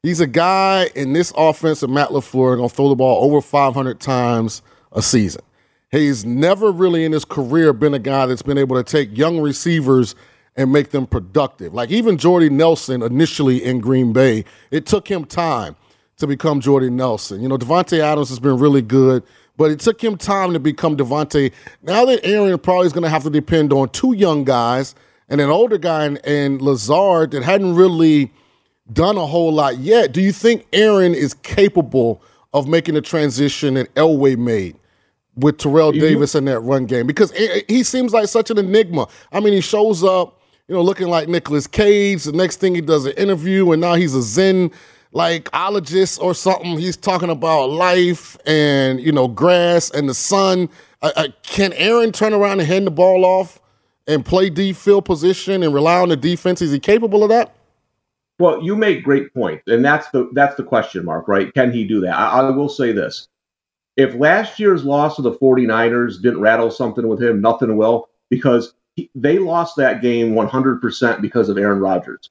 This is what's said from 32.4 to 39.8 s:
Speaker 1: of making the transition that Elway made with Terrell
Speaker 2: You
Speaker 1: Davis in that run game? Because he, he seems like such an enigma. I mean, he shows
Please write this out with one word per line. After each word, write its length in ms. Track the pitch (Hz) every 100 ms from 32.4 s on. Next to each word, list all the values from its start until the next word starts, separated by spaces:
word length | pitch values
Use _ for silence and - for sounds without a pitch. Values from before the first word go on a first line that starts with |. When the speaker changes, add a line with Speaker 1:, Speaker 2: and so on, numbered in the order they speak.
| _
Speaker 1:
of 140 | 139 139
making 260 | 165 160
the 60 | 151
transition 760 | 147 165 147 120 143 - 147
that 180 | 131 123 -
Elway 420 | 160 151 139 123
made 380 | 120 110 92 - _ _ _ _ _
with 240 | - 143 147
Terrell 340 | 151 151 156
Speaker 2:
You 80 | 147
Speaker 1:
Davis 360 | 160 147 143 151
in 80 |
that 160 | 139 123
run 260 | 117 135 123
game? 180 | 123
Because 280 | 123 - 196
he, 320 | 175 220 226 -
he 160 | 233
seems 300 | 247 254 247
like 160 | 220 208
such 200 | 233 220
an 80 | 220
enigma. 500 | 190 208 190 165 110 - _
I 80 | 185
mean, 140 | 208
he 60 | 196
shows 440 | - 208